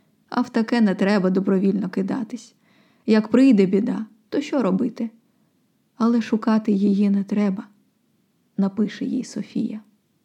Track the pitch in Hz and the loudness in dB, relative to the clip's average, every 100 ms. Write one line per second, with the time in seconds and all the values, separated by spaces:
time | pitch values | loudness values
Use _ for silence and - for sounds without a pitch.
0 | _ _ _ 247 240 233 220 240 208 185 | _ _ _ -6 -2 -2 0 2 2 2
1 | 196 208 185 190 196 190 196 196 185 196 | 2 2 2 0 0 2 2 0 -4 -4
2 | 190 269 226 247 - _ _ _ _ _ | -4 -6 -8 -12 -16 _ _ _ _ _
3 | - 214 214 247 269 208 185 190 233 196 | 0 2 4 4 6 6 4 2 0 -4
4 | 220 _ _ - 285 294 208 185 - - | -8 _ _ -6 -4 -2 0 0 -2 -6
5 | 226 - _ _ _ _ _ _ _ _ | -10 -10 _ _ _ _ _ _ _ _
6 | 226 240 220 220 233 220 220 202 202 196 | 0 0 0 -2 0 0 0 0 2 2
7 | 202 196 196 202 208 190 - _ _ _ | 2 0 -2 -2 -2 -2 -8 _ _ _
8 | _ _ _ _ _ - 196 196 202 - | _ _ _ _ _ -4 -2 0 -4 -4
9 | - - - - - - 220 214 - _ | -6 -6 -6 -10 -8 -6 -6 -8 -16 _
10 | _ _ | _ _